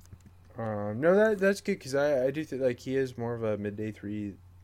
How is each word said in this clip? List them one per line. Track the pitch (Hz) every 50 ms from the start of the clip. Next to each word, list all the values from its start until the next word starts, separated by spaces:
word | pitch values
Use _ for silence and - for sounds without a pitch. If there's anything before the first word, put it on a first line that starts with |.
| - - - - - - - - - - - 117
Um, | 113 110 107 104 104 104 107 117
no, | 147 170 185
that, | 202 214 220 214 185
that's | 190 196 202 -
good | - - 196 -
'cause | - 135 131
I, | 139 143 147 147 127 127
I | 139
do | 139 156 156
think, | - 147 127 131
like, | 127 123 -
he | - 131 131
is | 135 135 127 123 120
more | 117 117 120
of | 113 113
a | 107 107 101
midday | 101 104 101 104 107 110
three | 101 - - 101 104 107 104 101 92 90 - - - -